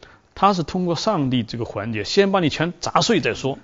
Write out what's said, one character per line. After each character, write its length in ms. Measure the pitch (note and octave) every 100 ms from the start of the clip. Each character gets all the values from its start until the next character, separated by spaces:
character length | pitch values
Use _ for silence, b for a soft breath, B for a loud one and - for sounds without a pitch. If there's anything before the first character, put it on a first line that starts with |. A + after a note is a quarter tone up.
| b b b -
它 180 | G3
是 80 | F#3
通 240 | D#3 F#3 F3+
过 80 |
上 360 | D#3+ - F#3+ C3+
帝 120 | B2
这 160 | A2 A#2
个 60 |
环 280 | A2 G#2+ G#2+
节 120 | A2
先 260 | G2 G3 G3
把 80 | G3
你 100 | D#3
全 240 | - E3 -
砸 220 | B2 E3
碎 200 | E3 G3+
再 140 | B2
说， 240 | G2+ C3 C3+